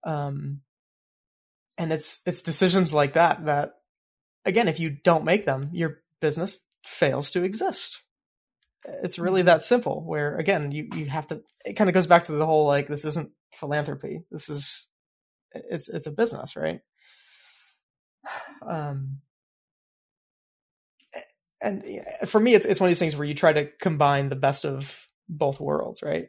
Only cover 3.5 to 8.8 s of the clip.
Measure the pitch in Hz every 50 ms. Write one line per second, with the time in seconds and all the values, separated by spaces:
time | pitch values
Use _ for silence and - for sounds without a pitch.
3.5 | 147 143 147 - _ _ _ _ _ _ _ _ _ _ _ _ _ _ _ -
4.5 | 180 220 240 185 156 147 165 160 143 139 _ 180 170 160 151 160 175 214 208 -
5.5 | 135 131 135 143 170 175 165 156 147 _ _ _ _ _ - 156 147 165 170 202
6.5 | - - _ _ _ _ _ - - - - 143 131 131 143 - - 185 175 190
7.5 | 196 226 349 349 - - - - - - _ _ _ _ _ _ _ _ _ _
8.5 | _ _ _ _ _ _